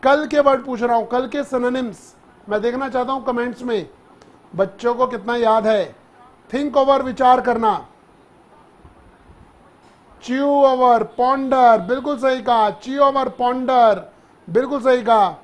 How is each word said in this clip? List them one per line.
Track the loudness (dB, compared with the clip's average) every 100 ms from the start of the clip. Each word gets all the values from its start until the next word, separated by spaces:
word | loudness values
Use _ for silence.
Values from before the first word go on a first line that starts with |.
कल | 2 0 0
के | 2
वर्ड | 2 2 -2
पूछ | -4
रहा | -2 -2
हूं, | -2
कल | -4 -4
के | -6
synonyms | -4 -2 -2 -4 -6 -10 -20 _ _ _ -6
मैं | -4
देखना | -2 -4 -4
चाहता | -4 -4
हूं | -6
comments | -4 -4 -6 -8
में, | -6 -6 -6 _ _ _ -20 _ _ -4
बच्चों | -4 -4 -6 -2
को | -4
कितना | -4 -8 -2
याद | 0 2 0
है। | -2 -4 -10 _ _ -20 _ _
Think | -6 -2 0
over, | 2 0
विचार | 0 0 2 4
करना, | 2 0 0 -2 -8 _ _ _ _ _ _ _ _ _ -20 _ -20 _ _ -20 -20 _ _ _ _ _ _ _
Chew | -8 -4 0
over, | 4 4 4 4 4
ponder, | 0 -2 0 0 0 4 6 6
बिल्कुल | 2 -4 -4 -2
सही | -2 -2
कहा, | 0 0 0
Chew | -2 -10 2
over, | 2 2 -4
ponder, | -2 -4 -2 0 4 4 2 -4 _ _ _ -4
बिल्कुल | -2 -2 -2
सही | 0 0
कहा। | 2 2 2 -2